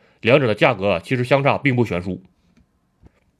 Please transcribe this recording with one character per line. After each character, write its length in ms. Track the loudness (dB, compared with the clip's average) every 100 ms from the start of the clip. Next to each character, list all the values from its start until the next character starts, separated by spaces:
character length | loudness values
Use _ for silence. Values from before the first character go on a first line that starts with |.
| _ _
两 180 | 2 2
者 80 | 2
的 80 | 2
价 180 | 0
格 180 | 0 -2
啊， 100 | -2
其 120 | -2 -4
实 80 |
相 200 | 0 0
差 140 | 0 0
并 180 | 0 0
不 100 | 0
悬 160 | -2
殊。 220 | -6 -10 -12 _ _ _ _ _ _ _ -20 _ _